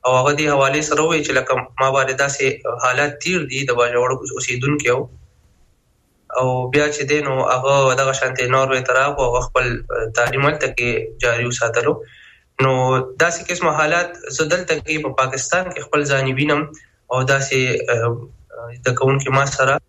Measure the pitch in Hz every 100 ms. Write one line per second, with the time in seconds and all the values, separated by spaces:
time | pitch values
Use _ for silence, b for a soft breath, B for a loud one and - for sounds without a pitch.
0 | 127 127 127 147 151 139 135 143 151 147
1 | 160 165 147 131 123 127 - - 131 135
2 | 131 127 139 139 135 135 - 120 131 127
3 | 147 143 170 180 139 131 135 120 120 120
4 | 127 131 - - - 123 135 147 120 123
5 | 143 - - _ _ _ _ _ _ _
6 | _ _ _ 127 127 127 127 143 147 147
7 | 143 151 143 131 - 127 135 139 135 127
8 | 135 131 131 127 123 131 135 131 127 127
9 | 139 143 127 123 120 131 123 120 - 113
10 | 113 113 117 127 139 156 - - 120 110
11 | - - 123 117 120 123 117 120 131 -
12 | B B B B B - 131 131 127 131
13 | 131 - 165 170 - 175 170 151 151 170
14 | 175 - - 135 151 180 180 156 - 156
15 | 147 127 131 135 - 180 185 - - 147
16 | 143 135 135 131 151 147 156 B B B
17 | _ 127 127 135 135 131 127 - - 120
18 | 117 117 - - _ - 117 120 127 123
19 | 131 135 135 135 139 - 131 143